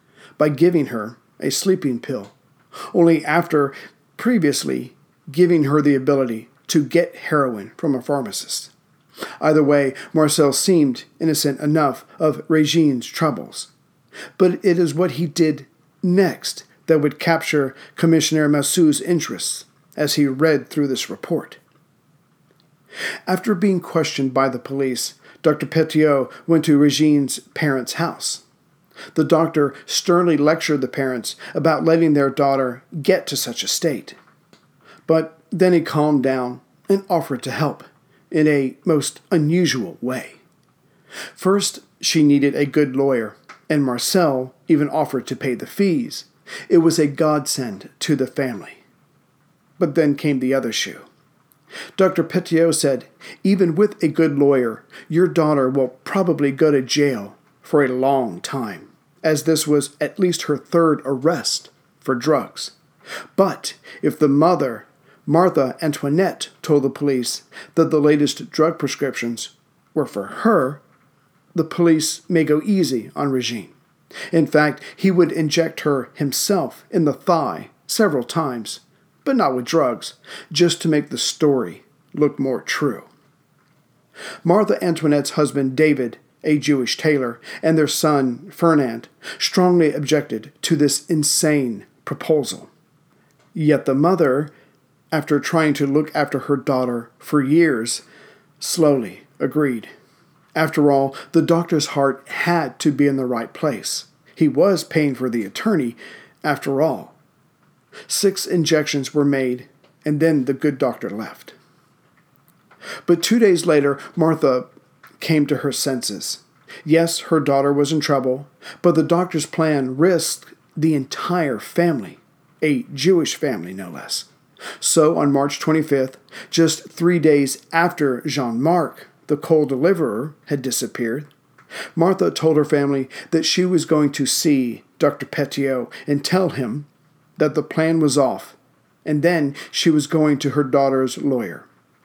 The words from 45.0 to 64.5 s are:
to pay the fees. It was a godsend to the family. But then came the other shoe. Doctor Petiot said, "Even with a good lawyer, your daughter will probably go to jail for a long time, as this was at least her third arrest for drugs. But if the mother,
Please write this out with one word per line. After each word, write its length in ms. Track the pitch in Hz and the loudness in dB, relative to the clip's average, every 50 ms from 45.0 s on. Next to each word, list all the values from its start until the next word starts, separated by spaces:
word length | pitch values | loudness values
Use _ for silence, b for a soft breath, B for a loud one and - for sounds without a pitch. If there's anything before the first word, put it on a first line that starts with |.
| 147 - - 127 117 - | -2 -2 -4 -6 -6 -6
to 80 | 131 | -8
pay 180 | - - 135 123 | -6 -4 -4 -4
the 100 | 107 123 | -4 -8
fees. 600 | - - - 202 196 165 139 117 - - - - _ _ _ B B B B B - | -6 -2 0 2 2 2 0 -2 -4 -8 -14 -16 _ _ _ B B B B B 2
It 120 | - 170 | 4 4
was 200 | 160 165 160 - | 6 4 4 2
a 80 | 151 143 | 2 0
godsend 840 | 139 - 160 156 151 151 135 - - - 127 117 98 92 - - _ - | 0 0 0 0 0 0 -2 -4 -6 -6 -6 -8 -10 -12 -14 -18 _ -6
to 180 | - - 147 127 | -2 -2 0 0
the 100 | 131 123 | -2 -2
family. 520 | - - 139 127 113 98 85 - - - _ _ _ _ _ _ _ _ _ _ _ _ _ _ _ _ _ _ _ - | -4 -4 -4 -4 -6 -10 -12 -16 -20 -20 _ _ _ _ _ _ _ _ _ _ _ _ _ _ _ _ _ _ _ -4
But 160 | 180 156 139 | -4 -2 0
then 200 | 165 156 147 139 | 0 0 0 0
came 240 | 139 - 151 143 131 | 0 0 -2 -2 0
the 140 | 127 127 135 | 0 0 0
other 200 | 135 123 117 107 | -2 -2 -4 -4
shoe. 280 | - - 92 - - - - _ _ _ _ _ _ _ _ _ _ _ B B B B B B | -6 -6 -8 -10 -14 -20 -20 _ _ _ _ _ _ _ _ _ _ _ B B B B B B
Doctor 280 | - 190 185 185 180 165 | 0 2 2 2 0 -2
Petiot 500 | - - 185 175 - 165 160 165 165 156 | -2 -2 -4 -2 0 2 2 2 2 2
said, 300 | - - 139 135 123 - - _ B B B B B - | 2 0 0 0 -2 -6 -12 _ B B B B B 0
"Even 320 | 196 202 185 196 175 151 | 2 2 4 2 2 2
with 260 | 175 214 202 - - - | 2 2 0 0 0 -2
a 40 | 151 | 0
good 280 | 143 - 160 156 143 139 | 2 2 2 2 2 2
lawyer, 460 | 143 139 139 131 123 117 110 - - B B B B - | 4 4 4 2 2 -2 -4 -8 -14 B B B B -4
your 200 | 151 165 185 170 | 0 2 2 2
daughter 420 | 147 165 160 151 151 139 131 131 | 2 0 0 2 2 2 0 0
will 300 | 135 143 131 123 - - - | 0 0 -2 -2 -4 -10 -10
probably 480 | - - 196 185 175 156 131 143 139 | -4 -2 0 0 0 0 0 0 -2
go 200 | 135 139 160 156 | 2 2 2 4
to 100 | 147 135 | 4 2
jail 560 | 131 127 - 147 147 143 127 110 101 98 - _ _ _ _ _ | 0 0 0 0 2 0 0 -2 -6 -10 -16 _ _ _ _ _
for 220 | - - - 147 139 | -6 0 2 2 2
a 60 | 127 | 2
long 520 | 127 127 131 135 139 135 123 110 85 87 | 0 0 0 2 2 2 0 -2 -6 -10
time, 480 | - - - 135 120 104 92 80 - - _ _ _ _ _ _ - | -10 -8 -6 -6 -6 -8 -10 -14 -18 -20 _ _ _ _ _ _ -2
as 200 | 160 156 139 - | 0 0 0 0
this 220 | 156 160 151 - | 0 0 0 0
was 300 | 147 147 143 139 - - - | 0 0 0 0 -2 -6 -6
at 180 | 156 143 - - | -6 -6 -2 0
least 240 | 190 180 165 - - | 0 0 0 -2 -4
her 140 | - 147 127 | -4 -4 -4
third 440 | - _ 175 170 165 160 151 - - | -4 _ 2 2 4 4 2 0 -2
arrest 640 | 135 139 131 131 160 175 - - - - - - - _ _ _ _ _ _ | -4 -4 0 0 0 0 0 -2 -4 -6 -6 -8 -12 _ _ _ _ _ _
for 160 | - - 131 | -4 -4 -4
drugs. 560 | 123 120 151 151 131 101 - - - - - - _ _ _ _ B B B B B B B _ | -2 0 0 0 0 -2 -4 -12 -14 -16 -16 -16 _ _ _ _ B B B B B B B _
But 400 | - 196 185 139 - - - - B B B B B | 0 0 0 0 -6 -10 -12 -14 B B B B B
if 160 | - 151 139 - | -4 -4 0 2
the 120 | 156 147 | 2 2
mother, 560 | 139 143 156 175 | 4 4 4 4